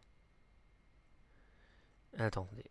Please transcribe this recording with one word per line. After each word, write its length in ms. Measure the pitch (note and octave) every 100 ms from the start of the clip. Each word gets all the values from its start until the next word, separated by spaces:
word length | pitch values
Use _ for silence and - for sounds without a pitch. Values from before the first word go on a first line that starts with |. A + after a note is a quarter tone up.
| - - - - - - - - - - - - - - - - - - - - - -
Attendez, 480 | A2 G2+ F#2 A2 -